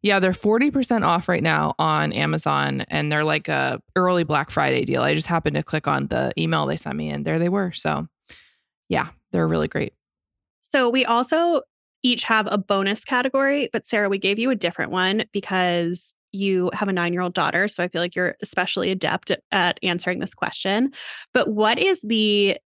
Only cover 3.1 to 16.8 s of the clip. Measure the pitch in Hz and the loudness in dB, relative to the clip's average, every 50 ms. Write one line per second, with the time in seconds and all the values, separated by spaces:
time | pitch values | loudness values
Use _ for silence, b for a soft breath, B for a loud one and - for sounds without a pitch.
3.1 | 151 151 151 156 151 156 156 - 151 139 135 131 127 - _ _ _ 185 180 180 | 0 0 0 0 0 -2 -2 -2 -2 0 0 -2 -2 -4 _ _ _ 2 2 4
4.1 | 180 175 165 151 151 143 139 - - - 147 139 131 131 139 - 139 135 123 139 | 2 2 2 2 0 0 0 0 0 0 2 2 2 0 0 0 0 0 0 0
5.1 | 147 156 160 - 175 165 - 156 143 147 - - - 156 - 147 147 135 139 139 | 0 0 -2 0 -2 0 0 0 -2 -2 -4 -2 -4 -4 -2 0 -2 0 -2 -2
6.1 | - 123 131 131 - - 160 165 165 156 147 139 147 156 - 151 139 151 156 151 | -2 -2 -2 -2 -2 -2 -2 0 0 0 0 -2 -2 -4 -6 -8 -6 -6 -6 -6
7.1 | 147 143 143 156 156 165 170 175 185 202 196 180 - - - 156 156 143 160 160 | -6 -6 -4 -2 0 0 0 0 0 0 -2 -4 -6 -4 -4 -2 -2 -2 -4 -8
8.1 | _ _ _ B B B B B B B B B _ _ _ _ 180 - 143 156 | _ _ _ B B B B B B B B B _ _ _ _ -2 -2 -2 -2
9.1 | - _ _ _ - 180 165 160 160 165 151 156 - - - - _ _ _ _ | -8 _ _ _ -2 0 0 2 2 0 -2 -2 -2 -4 -4 -4 _ _ _ _
10.1 | _ _ _ _ _ _ _ _ _ _ - - - 277 254 240 240 262 262 - | _ _ _ _ _ _ _ _ _ _ -14 -2 0 2 2 2 2 0 0 2
11.1 | 233 233 254 - - 320 339 349 339 285 - _ _ _ _ _ _ _ - 247 | 2 0 2 2 2 2 2 2 2 0 -2 _ _ _ _ _ _ _ 0 0
12.1 | 240 190 - - 226 220 214 208 - 208 190 _ 202 196 196 196 202 - - - | 0 0 0 0 2 2 2 2 -2 -2 0 _ 0 0 2 0 -2 -4 -4 -2
13.1 | 277 247 247 262 - 269 269 269 277 285 277 - - 226 - - - 214 208 196 | -2 0 0 0 0 0 0 2 0 0 -2 -2 -4 -6 -6 -2 -2 0 0 0
14.1 | 196 196 185 185 202 214 233 262 262 202 - 170 170 - - - - 185 185 185 | 0 0 0 0 0 2 2 0 0 0 0 -4 -2 -2 -6 -4 -2 0 0 2
15.1 | 196 220 - _ _ 202 190 - 190 185 180 180 175 175 170 165 175 175 - - | 2 0 -2 _ _ -6 -4 -2 0 0 2 2 2 2 0 -2 -2 -4 -8 -12
16.1 | - _ _ _ - 190 196 196 190 185 180 180 - 190 | -12 _ _ _ -6 -2 0 2 2 2 2 0 0 -2